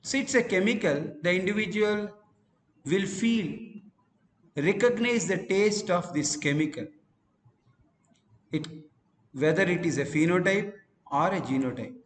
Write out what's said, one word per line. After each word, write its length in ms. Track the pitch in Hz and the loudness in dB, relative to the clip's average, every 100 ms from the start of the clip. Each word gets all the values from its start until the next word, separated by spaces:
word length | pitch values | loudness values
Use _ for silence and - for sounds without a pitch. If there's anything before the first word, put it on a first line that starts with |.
So 160 | - 269 | -2 -4
it's 180 | - 254 | 2 2
a 80 | |
chemical, 720 | - 190 202 - 175 143 160 - | 2 0 2 2 0 0 -4 -4
the 100 | 170 | 0
individual 800 | 185 190 208 214 214 208 208 208 - _ _ _ _ _ _ 131 | 0 0 -2 -2 0 0 0 -4 -12 _ _ _ _ _ _ -2
will 200 | 185 190 | 0 0
feel, 500 | - 226 233 165 - - - - _ _ _ _ _ _ - | -2 0 0 -2 -8 -14 -18 -20 _ _ _ _ _ _ -2
recognize 720 | 151 196 240 214 240 233 170 | 0 4 2 2 0 0 0
the 180 | 180 - | -4 0
taste 460 | 190 208 208 - | 2 2 2 0
of 220 | 175 170 | -2 0
this 220 | 151 147 - | -2 -2 -2
chemical. 520 | 147 147 151 - 107 - _ _ _ _ _ _ _ _ _ _ _ _ _ _ _ | 0 0 0 -4 -12 -16 _ _ _ _ _ _ _ _ _ _ _ _ _ _ _
It, 160 | 156 - - - _ _ _ _ | -6 -6 -16 -20 _ _ _ _
whether 300 | 131 151 165 | 0 2 4
it 220 | 185 170 165 | 2 2 0
is 140 | 135 | -2
a 60 | 139 | -2
phenotype 680 | 151 170 180 185 196 208 - _ _ - | 2 4 4 2 0 -2 -10 _ _ -4
or 160 | 143 175 | 0 0
a 120 | 190 | 0
genotype. 520 | 120 135 131 117 107 - | -2 -2 -2 -6 -10 -14